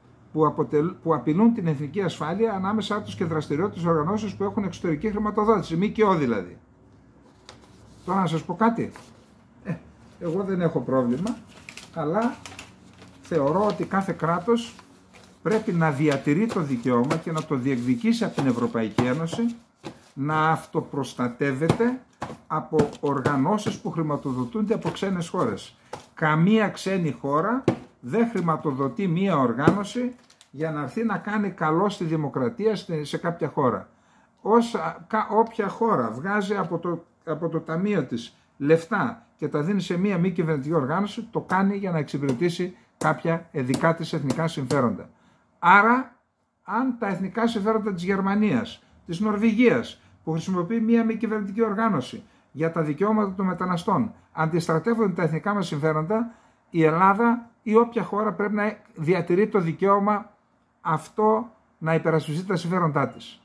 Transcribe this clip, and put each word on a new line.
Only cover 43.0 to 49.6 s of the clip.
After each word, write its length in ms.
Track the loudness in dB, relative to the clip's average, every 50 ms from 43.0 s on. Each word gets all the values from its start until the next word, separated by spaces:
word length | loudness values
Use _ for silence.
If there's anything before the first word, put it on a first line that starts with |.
| 0 0 0 0 0 -2 -2 -2 -4 -6
δικά 440 | -6 -4 -2 -2 0 2 2 2 2
της 180 | 0 -2 -4 -4
εθνικά 340 | -2 -2 -2 -2 0 -2
συμφέροντα. 640 | -2 -2 -4 -2 0 2 2 2 2 0 -4 -10 -16 _ _ _ _ _ _ _ _ _ _
Άρα, 580 | 6 8 8 8 8 6 4 2 0 -4 -12 _ _ _ _ _ _ _ _ _ _
αν 340 | -6 -4 -2 -2 -2 -2 -2
τα 80 | -2
εθνικά 400 | -4 -2 -2 -4 -4 -2 0 0
συμφέροντα 460 | 0 0 0 2 2 2 2 0 -2 -4
της 100 | -2 -2
Γερμανίας, 800 | 0 0 0 0 2 2 2 2 2 2 0 -2 -4 -10 -16 _ _ _ _ _
της 140 | -8 -4 -2
Νορβηγίας, 800 | 0 0 0 2 2 4 4 6